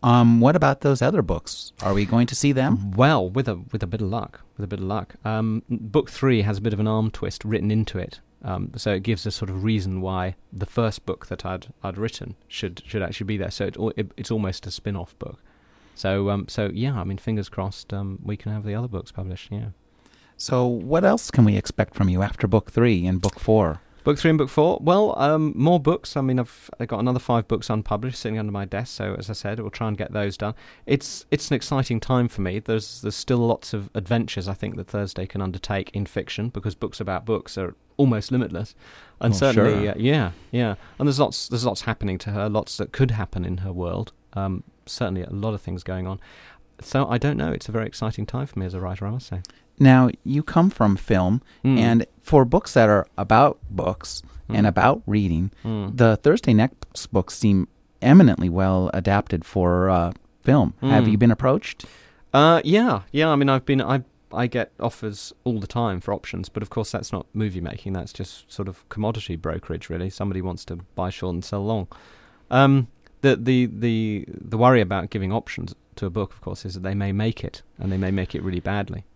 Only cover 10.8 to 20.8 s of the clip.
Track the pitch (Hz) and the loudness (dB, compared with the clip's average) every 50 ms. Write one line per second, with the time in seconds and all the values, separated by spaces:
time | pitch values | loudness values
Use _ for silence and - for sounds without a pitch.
10.8 | 117 110 104 - _ - 90 - - - 90 87 - 92 92 92 - - - _ | -2 -2 -2 -6 _ -8 -8 -8 -8 -12 -12 -10 -8 -8 -8 -8 -10 -14 -20 _
11.8 | - 98 95 95 107 113 - - - - 101 _ _ _ - - - 98 87 - | -10 -10 -8 -6 -6 -6 -6 -8 -14 -14 -14 _ _ _ -12 -8 -8 -8 -8 -10
12.8 | - - - 110 95 85 - - 104 95 107 101 95 92 - - 101 95 - - | -18 -8 -6 -6 -4 -4 -6 -8 -6 -6 -4 -4 -4 -6 -6 -6 -6 -6 -4 -4
13.8 | 104 110 - - 110 90 - - 104 - 117 110 104 95 92 - - 98 - - | -4 -4 -4 -4 -8 -8 -8 -12 -8 -4 -4 -2 -2 -4 -6 -8 -10 -12 -14 -10
14.8 | - 107 101 95 87 - - _ - - - - _ _ _ _ _ _ _ _ | -8 -6 -6 -6 -8 -10 -12 _ -14 -14 -14 -16 _ _ _ _ _ _ _ _
15.8 | _ _ _ - - 95 95 98 98 101 101 101 98 - - - 107 101 - 95 | _ _ _ -6 -4 -2 0 0 0 0 0 -2 -4 -6 -4 -4 -4 -4 -2 -2
16.8 | 117 135 139 113 87 92 98 95 - - 110 107 98 - - - 95 101 98 - | -2 -2 -2 -4 -4 -6 -6 -6 -4 -4 -4 -4 -4 -6 -6 -6 -6 -6 -6 -10
17.8 | - _ 101 98 98 98 95 95 - 98 104 101 - 107 107 107 101 107 101 107 | -12 _ -8 -6 -6 -6 -8 -8 -8 -8 -8 -8 -6 -6 -6 -6 -6 -6 -6 -4
18.8 | 117 123 110 92 85 - - - 95 92 90 - - - 101 104 110 107 92 _ | -6 -6 -6 -8 -10 -10 -10 -10 -8 -8 -8 -10 -10 -10 -8 -8 -8 -8 -12 _
19.8 | _ _ _ _ _ _ _ _ _ _ _ _ - - - 127 123 123 120 117 | _ _ _ _ _ _ _ _ _ _ _ _ -6 -2 0 2 2 2 0 -2